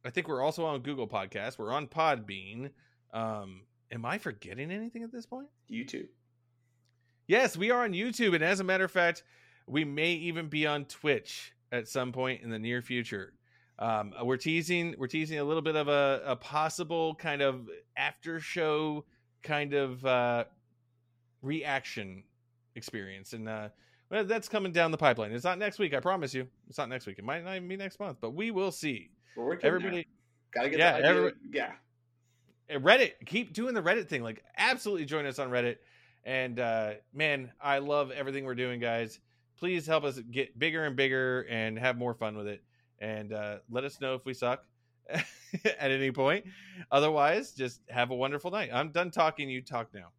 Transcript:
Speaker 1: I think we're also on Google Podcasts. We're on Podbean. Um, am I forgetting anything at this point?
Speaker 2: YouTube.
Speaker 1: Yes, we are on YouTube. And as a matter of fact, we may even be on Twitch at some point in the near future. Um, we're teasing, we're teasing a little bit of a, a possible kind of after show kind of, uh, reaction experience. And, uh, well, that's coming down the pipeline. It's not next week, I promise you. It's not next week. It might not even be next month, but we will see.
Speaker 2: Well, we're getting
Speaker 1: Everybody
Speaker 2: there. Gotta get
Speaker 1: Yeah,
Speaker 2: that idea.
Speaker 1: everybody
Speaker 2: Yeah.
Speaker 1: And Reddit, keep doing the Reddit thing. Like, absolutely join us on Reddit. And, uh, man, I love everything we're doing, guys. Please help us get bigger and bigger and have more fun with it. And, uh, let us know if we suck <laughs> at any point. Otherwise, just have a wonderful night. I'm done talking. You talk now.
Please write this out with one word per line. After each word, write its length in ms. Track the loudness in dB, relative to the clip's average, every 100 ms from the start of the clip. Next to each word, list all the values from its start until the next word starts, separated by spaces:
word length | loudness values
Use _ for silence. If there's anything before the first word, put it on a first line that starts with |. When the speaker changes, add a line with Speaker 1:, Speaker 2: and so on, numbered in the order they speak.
Speaker 1:
I 60 | -4
think 180 | -4 -2
we're 120 | 0
also 240 | 0 0
on 180 | -2 -2
Google 260 | -4 -4 -2
Podcasts. 500 | -4 -4 -6 -6 -6
We're 140 | -4
on 160 | -4 -2
Podbean. 800 | 2 2 2 -2 -12 -12 -12 -12 _ _ _ _
Um, 500 | -4 -4 -4 -10 -16 -20 _ _
am 160 | -8 -4
I 120 | -4
forgetting 520 | -6 -10 -12 -10 -8
anything 320 | -8 -8 -10
at 80 | -12
this 160 | -12 -12
point? 220 | -14 -14 _ _
Speaker 2:
YouTube. 380 | -8 -8 -10 -10 _ _ _ _ _ _ _ _ _ _ _ 2
Speaker 1:
Yes, 300 | 4 4 2
we 160 | 2
are 100 | 4
on 100 | 2
YouTube. 440 | 0 -2 2 4 4
And 80 |
as 160 | 4 2
a 40 |
matter 200 | 2 2
of 80 | 2
fact, 320 | 4 4 2 _ _ _ _ -4
we 180 | -2
may 280 | 0 0 0
even 360 | 0 -2 -4 -2
be 160 | 0
on 200 | 2 0
Twitch 680 | -4 -2 2 2 0 -12 -14 _ _
at 160 | -6 -2
some 240 | -4 -2
point 300 | -2 -2 -2
in 80 | -6
the 80 | -4
near 220 | -2 -4
future. 500 | -2 -4 -2 -8 -8 _ _ _ _ -4
Um, 360 | 0 0 -2 -4
we're 160 | 0 2
teasing, 560 | 2 0 2 0 0 -4
we're 100 | -4
teasing 300 | -2 -2 -2
a 60 |
little 160 | 0 0
bit 160 | 2 2
of 120 | 4
a, 340 | 4 4 2
a 120 | 0 -4
possible 760 | -2 0 0 -2 -2 0 0 -2
kind 260 | -4 2
of 260 | 2 0 -10 -16 _ -2
after 440 | -2 -2 -8 -8
show 640 | -6 0 2 2 0 -4 -8 _ _ _
kind 320 | -2 -2 2
of, 280 | 2 0 0 2
uh, 380 | 4 4 2 -2 _ _ _ _ _ _ _ _ _
reaction 840 | -4 -4 0 -2 -2 -10 -10 -12 -20 _ _ _ _
experience. 580 | -14 -10 -8 -8 -12 -12
And, 160 | -10 -8
uh, 200 | -6 -8 _ _ _ _
well, 160 | -2
that's 240 | 0 -2 0
coming 240 | -2 2
down 200 | 4 4
the 40 | 6
pipeline. 360 | 6 6 0
It's 120 | -2
not 140 | -2 0
next 200 | -2 -2
week, 140 | 0
I 60 | 2
promise 320 | 0 0 -2
you. 140 | -4 -6 _ -12
It's 100 | -6
not 100 | -4
next 180 | -6 -8
week. 120 | -10
It 60 |
might 200 | -6 -6
not 120 | -6 -8
even 120 | -8
be 80 | -8
next 220 | -8 -8
month, 200 | -10 -6
but 100 | -8
we 200 | -4 -2
will 200 | 0 -2
see. 380 | -2 -4 -4 -10 _ _ -4
Speaker 2:
Well, 100 | -2
we're 80 | 4
getting 120 | 4
Speaker 1:
Everybody 280 | 4 0 -4
Speaker 2:
there. 80 | -6 _ _ _ _
Gotta 160 | -2 0
get 80 | 6
Speaker 1:
Yeah, 140 | 6
Speaker 2:
that 60 | 8
idea. 100 | 6
Speaker 1:
everybody 260 | 6 4 0 -6
Speaker 2:
Yeah. 200 | -4 -4 -8 _ _ _ _ _ _ _ _ -8
Speaker 1:
And 140 | 2
Reddit, 280 | 8 8 6 0 -4
keep 260 | -4 -2
doing 220 | -4 -2
the 80 | 0
Reddit 260 | 2 2 0
thing. 140 | -4
Like, 200 | -4 -8 _ 0
absolutely 480 | 2 2 0 -2
join 220 | 0 -2 -2
us 120 | -4
on 120 | 0
Reddit. 260 | 2 0 -2 _ _ _ _
And, 340 | -4 -2 -2 0
uh, 360 | 0 2 0 -4 _
man, 400 | -2 0 0 -4 -6
I 180 | 0 0
love 320 | 2 2 0
everything 340 | -4 -4 -4
we're 100 | -4
doing, 260 | -2 -2 -2
guys. 400 | 0 0 -2 -10 _ _ _ _
Please 300 | -2 -2 2
help 180 | 2
us 140 | 2 -4 -6
get 280 | -4 -4 0
bigger 260 | 0 0
and 120 | -2 2
bigger 500 | 2 4 2 0 -2
and 300 | -2 -2 2
have 180 | 0 2
more 180 | -2
fun 220 | -2 -4 -4
with 100 | -8
it. 160 | -8 _ _ _ _
And, 340 | -6 -6 -6
uh, 260 | -6 -6 -8 -6
let 140 | -6
us 160 | -6 -6
know 140 | -4
if 100 | -4
we 100 | -4
suck 300 | -2 0 0 _ _ _
<laughs> 220 | _ -6
at 800 | -6 -6 -12 -10 -2 0 2 0
any 200 | 2 0
point. 340 | 4 4 2 -2 -20 -20 -18 2
Otherwise, 600 | 4 6 6 4 4 -2
just 280 | -6 -6 -6 -6
have 220 | 0 0
a 40 |
wonderful 360 | 2 0 0 -4
night. 200 | -4 -2
I'm 180 | -2 0
done 200 | 0 0
talking. 380 | 4 2 2 -6
You 140 | -6
talk 300 | -6 -8 -6
now. 180 | -14 -18